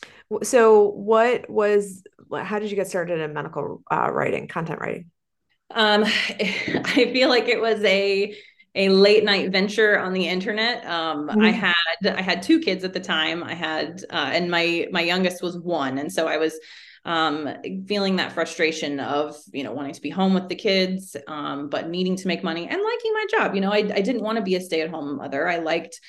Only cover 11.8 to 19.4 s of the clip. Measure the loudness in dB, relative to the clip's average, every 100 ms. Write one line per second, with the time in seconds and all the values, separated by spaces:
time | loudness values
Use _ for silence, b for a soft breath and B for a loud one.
11.8 | 2 0 0 0 -2 -2 4 2 2 -2
12.8 | -2 -4 -2 -2 0 -2 -6 -6 -4 -4
13.8 | -4 -8 -8 -4 -2 0 0 0 0 0
14.8 | -2 0 0 2 0 -2 -6 -6 -4 -2
15.8 | -2 -4 -4 -2 -2 0 0 -2 B B
16.8 | B B -4 0 0 -2 -6 -8 -10 -8
17.8 | -4 -2 0 0 -2 -2 -4 0 -2 0
18.8 | -6 -6 -4 -2 -2 -6